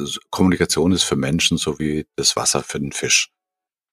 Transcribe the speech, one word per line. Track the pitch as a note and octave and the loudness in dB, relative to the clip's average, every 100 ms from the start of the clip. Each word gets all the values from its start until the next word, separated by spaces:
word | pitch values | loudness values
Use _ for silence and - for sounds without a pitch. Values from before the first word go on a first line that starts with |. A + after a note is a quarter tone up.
| C#2+ - - | -4 -8 -6
Kommunikation | - F#2 F2 E2+ - E2 | 2 2 4 2 2 2
ist | F2+ | 2
für | - C#2 | 0 0
Menschen | C#2 E2 - E2 | 0 0 0 0
so | - D2 | -2 -4
wie | D2+ D2+ - - | -2 -4 -6 -2
das | - - | 0 0
Wasser | D2+ D2 | 0 0
für | - C#2+ | -2 -6
den | C#2+ | -6
Fisch. | - - - - _ _ _ _ _ _ | -4 0 0 0 _ _ _ _ _ _